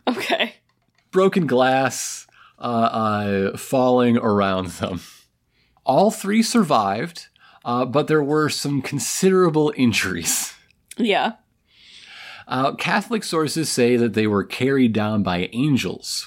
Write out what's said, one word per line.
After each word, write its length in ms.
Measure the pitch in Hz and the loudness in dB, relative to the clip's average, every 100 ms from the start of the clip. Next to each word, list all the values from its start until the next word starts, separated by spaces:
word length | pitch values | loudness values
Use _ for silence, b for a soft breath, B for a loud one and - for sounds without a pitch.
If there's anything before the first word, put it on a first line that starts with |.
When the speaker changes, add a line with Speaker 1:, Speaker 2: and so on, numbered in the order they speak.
| - | -6
Speaker 1:
Okay. 460 | 254 - - 226 - _ _ _ _ _ | -4 -4 -2 -4 -8 _ _ _ _ _
Speaker 2:
Broken 360 | 185 190 190 147 | 2 2 2 2
glass, 800 | 123 127 131 131 - - - - b b _ | 2 2 2 0 -4 -10 -12 -18 b b _
uh, 920 | 120 117 113 117 110 104 104 98 98 | -4 0 0 0 -2 -2 -2 -2 -2
uh, 40 | - | -4
falling 580 | - 135 127 127 120 117 | -4 0 4 4 4 2
around 520 | 113 101 98 95 92 | 2 2 2 0 -6
them. 340 | - 98 87 - - _ _ _ _ _ _ | -6 -6 -6 -12 -20 _ _ _ _ _ _
All 280 | - 139 202 | 0 4 2
three 320 | 208 196 220 | 0 0 0
survived, 800 | 226 240 160 127 98 104 170 - - b b b | 2 2 2 2 2 -2 -6 -12 -20 b b b
uh, 200 | - 123 | -4 -2
but 220 | 131 143 147 | 0 0 2
there 160 | 156 | 0
were 260 | 143 151 147 | 2 0 0
some 340 | - 147 143 | -2 -2 -4
considerable 920 | - 143 - - 190 185 180 156 151 - | -4 -6 -6 0 2 4 4 2 0 2
injuries. 800 | 123 98 98 87 82 - - - _ _ _ - | 2 2 -2 -4 -4 -4 -6 -12 _ _ _ -4
Speaker 1:
Yeah. 360 | 226 175 175 226 _ _ B B B B B B B B B | 0 0 0 -4 _ _ B B B B B B B B B
Speaker 2:
Uh, 280 | 131 139 - | -2 -2 -2
Catholic 480 | - 220 - 220 | -2 -2 -2 -6
sources 440 | - 165 151 165 151 | -4 -2 -2 -2 -2
say 280 | - 120 123 | 2 2 4
that 180 | 117 | 2
they 140 | 107 107 | 2 2
were 160 | 101 | 2
carried 480 | 90 - 131 139 123 | 0 -2 0 4 2
down 320 | 110 107 107 | 2 0 0
by 240 | 92 90 92 | 0 -2 -2
angels, 720 | 113 151 123 95 - - - | -2 0 0 -2 -8 -8 -10